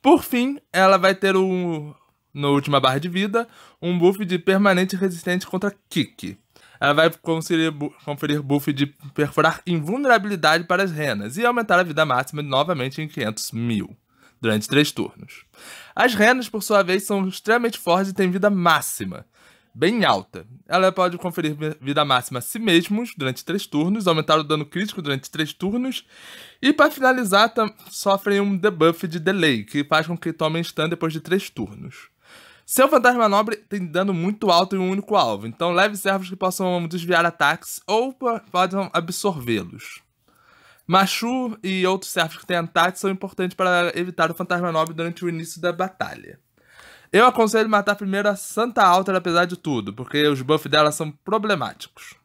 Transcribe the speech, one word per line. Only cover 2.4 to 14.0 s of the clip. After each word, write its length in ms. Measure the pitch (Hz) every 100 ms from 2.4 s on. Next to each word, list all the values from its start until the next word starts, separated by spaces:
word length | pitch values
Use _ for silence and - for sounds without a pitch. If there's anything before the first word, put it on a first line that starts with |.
| 143
última 320 | 143 139 143
barra 220 | 131 131
de 80 | 175
vida, 400 | 175 202 220 233 - - _
um 160 | 170 180
buff 260 | 175 190
de 140 | 202 180
permanente 560 | 175 190 202 185 185
resistente 540 | 190 190 170 185 180 -
contra 260 | 185 202 - _
kick. 500 | - 135 - 90 95 _ _ _ _
Ela 120 | 139
vai 180 | 147 165
conferir 640 | 160 - 165 156 165 160
bu-, 200 | 151 147 -
conferir 360 | - 143 151 147
buff 320 | 139 143 139
de 140 | 139 139 _ 143
perfurar 480 | - 147 - 156 160 -
invulnerabilidade 960 | 170 151 240 285 233 202 196 151 160
para 220 | 170 180
as 80 | 196
renas 440 | 156 147 104 104 135
e 80 |
aumentar 360 | 240 240 220 180
a 20 |
vida 240 | 180 151 156
máxima 340 | 127 131 147
novamente 600 | 147 135 151 165 127 135
em 60 | 156
quinhentos 420 | - 110 107 -
mil 460 | 113 120 110 - -